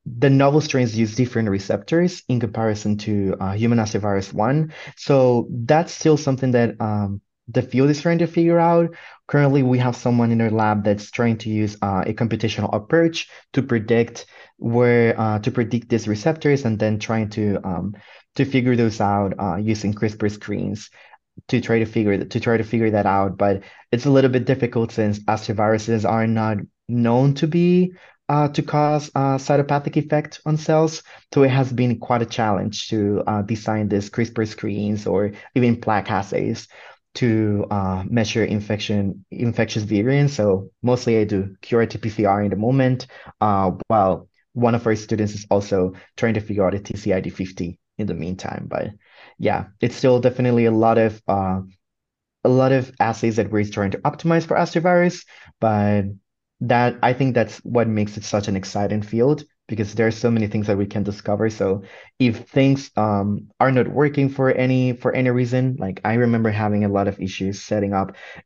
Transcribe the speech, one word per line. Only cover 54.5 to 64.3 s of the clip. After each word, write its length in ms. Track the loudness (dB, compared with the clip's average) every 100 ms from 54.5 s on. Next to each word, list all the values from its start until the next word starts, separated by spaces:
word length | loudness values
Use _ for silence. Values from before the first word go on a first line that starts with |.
| 0
astrovirus, 680 | 0 0 2 4 2 0 -12 -20 -20 _
but 420 | 0 2 2 0 -2 -8 _ _ _ _
that, 360 | 0 2 2 2
I 120 | 0
think 200 | 2 2
that's 260 | 2 -2 -4
what 280 | -4 0 0
makes 300 | 0 -2 -6
it 60 |
such 240 | -4 -4 -2
an 80 | -4
exciting 460 | -4 -4 -2 -2
field, 420 | -4 0 2 0 -4 _ -10
because 260 | -6 -4
there 140 | 0 0
are 40 |
so 200 | 0 0
many 160 | 0 0
things 200 | -2 -2
that 100 | -2
we 80 | -2
can 180 | -4
discover. 460 | -6 -6 -4 -2 -2
So 340 | -2 -2 -2 -6 -20 -20 _
if 300 | 0 0 -4
things, 440 | 2 2 2 -2 -2
um, 520 | 0 0 0 -4 -8 _
are 120 | 2
not 180 | 2 2
working 400 | 0 0 2
for 220 | -2